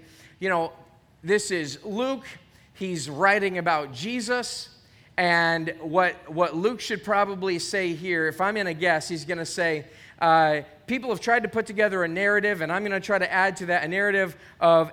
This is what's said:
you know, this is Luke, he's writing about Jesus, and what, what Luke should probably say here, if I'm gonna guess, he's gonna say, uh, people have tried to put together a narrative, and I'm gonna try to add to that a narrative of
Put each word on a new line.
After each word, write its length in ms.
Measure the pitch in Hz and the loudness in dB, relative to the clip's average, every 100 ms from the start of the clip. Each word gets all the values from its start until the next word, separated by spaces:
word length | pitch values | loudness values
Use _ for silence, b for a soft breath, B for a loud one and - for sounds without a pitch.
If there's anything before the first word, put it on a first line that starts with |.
| B B B B | B B B B
you 80 | 190 | -2
know, 240 | 175 165 - - _ _ _ | 0 -2 -6 -20 _ _ _
this 300 | 160 208 202 | 0 0 0
is 320 | 180 147 135 | -4 -4 -8
Luke, 420 | 208 202 262 269 - - - b b | -8 -4 -2 -4 -8 -20 -20 b b
he's 360 | - 190 175 139 | -8 -6 -4 -6
writing 480 | 143 196 202 196 180 | 0 2 4 2 -2
about 360 | 170 160 143 | 0 0 -2
Jesus, 760 | 123 190 247 214 247 233 - - - b b b - | -8 -6 -6 -2 -4 -4 -10 -14 -20 b b b -2
and 560 | 180 170 165 165 160 - | 2 4 4 2 -2 -6
what, 340 | 160 170 180 - - | -2 2 2 0 -8
what 240 | 156 175 156 | -2 0 0
Luke 240 | 208 240 | -2 -2
should 240 | - 208 | -4 -6
probably 560 | 202 202 202 196 190 170 | 0 2 2 0 -2 -2
say 340 | - 202 185 | -2 -2 -2
here, 360 | 160 185 170 160 | -4 -2 0 0
if 100 | 156 | 0
I'm 160 | 190 214 | -2 0
gonna 180 | 190 | -4
guess, 360 | 160 180 160 156 | -2 2 0 0
he's 160 | 170 147 | -8 -6
gonna 200 | 170 165 | -6 -6
say, 400 | - 170 156 - B B B | -2 -2 -2 -6 B B B
uh, 420 | 165 160 156 151 147 - - | 4 6 6 2 -2 -14 -8
people 220 | 247 254 | -6 -4
have 100 | 202 | -4
tried 240 | - 240 | 2 2
to 60 | 214 | 2
put 180 | 226 220 | -2 -4
together 360 | 202 208 190 | 0 0 2
a 40 | 170 | -2
narrative, 540 | 170 202 208 202 196 | 0 2 2 2 0
and 100 | 160 | -2
I'm 120 | 180 | -2
gonna 160 | 208 190 | -2 -4
try 200 | - 196 | 0 0
to 120 | 180 | 2
add 260 | 190 196 180 | 2 2 0
to 100 | 175 | -2
that 160 | 175 | 0
a 40 | 151 | 0
narrative 480 | 185 202 196 190 - B B | 0 0 0 -2 -6 B B
of 320 | 170 165 160 | 6 6 4